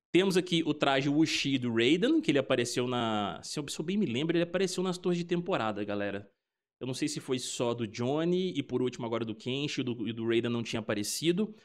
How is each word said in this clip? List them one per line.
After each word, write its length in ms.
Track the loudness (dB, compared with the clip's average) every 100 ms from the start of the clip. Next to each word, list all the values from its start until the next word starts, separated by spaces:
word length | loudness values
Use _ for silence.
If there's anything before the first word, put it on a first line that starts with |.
| _
Temos 260 | 2 4 2
aqui 260 | 2 2 2
o 80 |
traje 360 | 2 2 4 4
Wuxi 480 | 4 4 2 0 0
do 160 | 2
Raiden, 480 | 4 4 4 4 2
que 100 | 4
ele 80 | 2
apareceu 480 | 4 2 2 0 0
na, 520 | 0 0 0 -2 -4
se 160 | -8 -8
eu, 80 | -6
se 120 | -6
eu 60 | -4
bem 120 | 0
me 80 | 0
lembro, 300 | 0 0 0
ele 80 |
apareceu 380 | 0 0 0 0
nas 140 | -2 -2
torres 220 | 0 0
de 60 | 0
temporada, 580 | -2 0 0 0 -2
galera. 460 | -4 -2 -2 -4 -10 _ _ _ _ _
Eu 80 | -6
não 60 |
sei 140 | -2 -2
se 120 | -2
foi 200 | -4 -4
só 340 | -4 -2 -2
do 140 | 0 -4
Johnny 680 | -2 -2 0 2 0 0 -4
e 80 |
por 180 | -2 0
último 240 | 0 -2 -4
agora 200 | -2 -4
do 100 | -4
Kenshi, 460 | -4 -4 -2 -2
e 20 |
do, 240 | -4 -2 -4
e 60 |
do 140 | -2 2
Raiden 240 | 2 2
não 120 | -2
tinha 160 | -2 -4
aparecido. 720 | -2 -2 -2 0 0 2 -2 -6